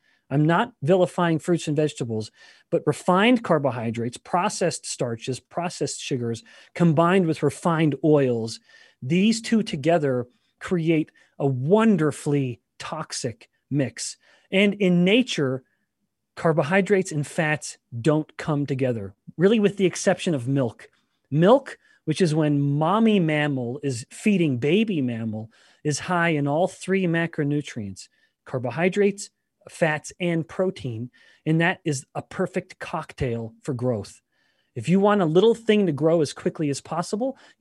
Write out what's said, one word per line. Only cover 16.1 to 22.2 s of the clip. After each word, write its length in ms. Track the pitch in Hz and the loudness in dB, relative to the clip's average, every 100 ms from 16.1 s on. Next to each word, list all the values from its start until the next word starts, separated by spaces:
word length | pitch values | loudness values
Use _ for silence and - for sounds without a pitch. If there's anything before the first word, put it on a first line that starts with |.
| _ _ | _ _
carbohydrates 760 | - 170 160 143 196 185 190 185 | -2 0 2 2 2 2 0 0
and 140 | 151 139 | -4 -4
fats 520 | - 156 151 - - _ 117 | -2 -2 -2 -6 -18 _ -4
don't 360 | 113 151 151 - | 0 0 0 -8
come 300 | - 143 143 | -4 -2 -2
together, 480 | 135 127 113 98 - - - | -2 -2 -2 -8 -14 -12 0
really 220 | 190 226 | 2 4
with 180 | 202 202 | 2 2
the 100 | 180 | -2
exception 480 | - 202 180 185 | 0 -2 0 -2
of 120 | 139 120 | -2 -2
milk. 440 | 139 117 - - _ _ _ - | -2 -2 -6 -20 _ _ _ -4
Milk, 480 | 147 180 269 - - _ _ | 2 6 6 2 -18 _ _
which 160 | - 147 | -4 0